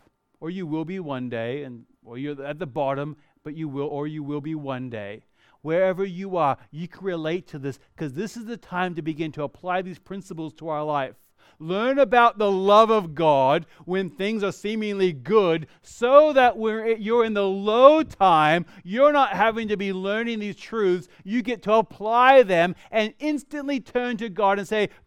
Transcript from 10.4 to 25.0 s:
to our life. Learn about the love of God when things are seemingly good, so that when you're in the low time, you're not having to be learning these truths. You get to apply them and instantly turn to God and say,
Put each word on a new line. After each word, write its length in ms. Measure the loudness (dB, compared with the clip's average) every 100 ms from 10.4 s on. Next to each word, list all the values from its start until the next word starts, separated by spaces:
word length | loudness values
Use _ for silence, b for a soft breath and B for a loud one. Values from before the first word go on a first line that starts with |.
| -12
to 160 | -12 -8
our 160 | -6 -4
life. 300 | -4 -4 -10 _ _ b b
Learn 380 | -8 -4 -2 2
about 400 | 2 6 4 4
the 140 | 0
love 400 | 0 4 6 6
of 240 | 4 0 0
God 500 | 2 4 4 2 -2 B -6
when 260 | -4 -4
things 320 | -6 -4 -2
are 80 | -4
seemingly 600 | -6 -6 -4 -4 -2 -2
good, 540 | -2 0 2 4 0 -4 b
so 500 | _ -6 6 8 8
that 220 | 6 4 2
when 460 | -2 -2 -2 -4
you're 240 | 0 0 2
in 80 |
the 140 | 0 -2
low 560 | -2 0 6 8 8
time, 600 | 2 2 4 6 4 2 -2 B
you're 280 | -8 2 4
not 180 | 4 2
having 380 | 2 0 0 -4
to 60 | -4
be 160 | -4
learning 460 | -4 -4 -4 -4 -6
these 180 | -8 -10
truths. 520 | -10 -2 0 0 -4 b
You 180 | -6 -4
get 220 | -4 -6
to 100 | 0
apply 720 | 2 0 -6 -2 4 8 8
them 320 | 8 4 2 B B
and 240 | -2 -2 -4
instantly 600 | -6 -6 -8 -10 -6 -6
turn 380 | -4 -6 -4 -6
to 120 | -8
God 300 | 0 2 2
and 80 | 0
say, 220 | -2 -2 b